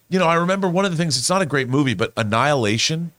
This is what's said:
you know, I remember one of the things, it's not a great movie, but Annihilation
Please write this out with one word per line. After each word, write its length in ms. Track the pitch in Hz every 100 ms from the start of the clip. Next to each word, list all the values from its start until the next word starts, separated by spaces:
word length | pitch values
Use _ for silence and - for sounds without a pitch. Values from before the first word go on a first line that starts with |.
| _
you 80 | 185
know, 80 | 165
I 80 |
remember 340 | 170 175 196 190
one 160 | 175
of 60 | 196
the 60 | 160
things, 200 | 170 123
it's 140 | 117
not 120 | 190
a 40 | 160
great 220 | 143 120
movie, 260 | 139 135
but 180 | 98 113 -
Annihilation 960 | 107 113 143 143 104 113 - 160 170